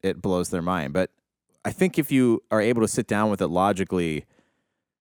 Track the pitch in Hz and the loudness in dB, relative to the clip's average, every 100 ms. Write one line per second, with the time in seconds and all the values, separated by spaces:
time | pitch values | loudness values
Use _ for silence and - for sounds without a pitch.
0 | 95 87 98 90 87 90 87 90 69 90 | -6 -4 -2 -2 -2 -4 -2 -2 -2 -4
1 | - _ _ _ _ _ 214 - 185 - | -4 _ _ _ _ _ -10 0 0 0
2 | 139 135 123 107 - 110 107 120 107 - | 0 2 4 2 0 0 2 2 0 0
3 | - 104 107 98 85 87 101 92 92 92 | -2 0 0 0 0 2 2 0 -2 -2
4 | 82 76 - _ _ _ _ _ _ _ | -2 -4 -8 _ _ _ _ _ _ _